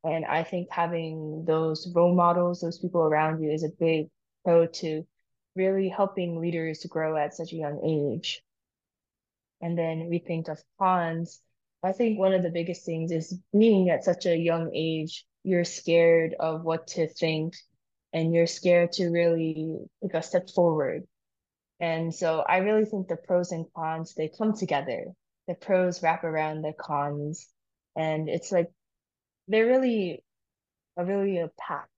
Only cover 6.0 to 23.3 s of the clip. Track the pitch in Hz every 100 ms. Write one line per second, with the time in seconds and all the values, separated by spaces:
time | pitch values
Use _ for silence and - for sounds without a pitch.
6 | 196 196 175 165 170 170 160 156 175 160
7 | 156 156 147 - 165 165 147 147 - 156
8 | 143 - - - _ _ _ _ _ _
9 | _ _ _ _ _ _ 170 170 165 160
10 | 165 170 170 165 160 151 _ _ 190 185
11 | 165 165 170 - _ _ _ _ 185 190
12 | 233 214 190 190 175 170 170 170 - 160
13 | 160 165 160 180 _ 202 226 196 185 160
14 | - 180 185 165 165 165 165 - 160 160
15 | 156 - - _ - 180 170 - - 170
16 | 165 165 165 - 160 160 165 165 165 -
17 | 160 - 165 160 160 - _ _ _ _
18 | _ 165 165 170 170 - 180 175 175 -
19 | 175 170 170 165 160 156 160 156 - _
20 | 190 160 - - 185 - 175 156 139 -
21 | 185 _ _ _ _ _ _ _ 170 160
22 | 165 160 170 160 - 185 196 214 214 214
23 | 185 165 -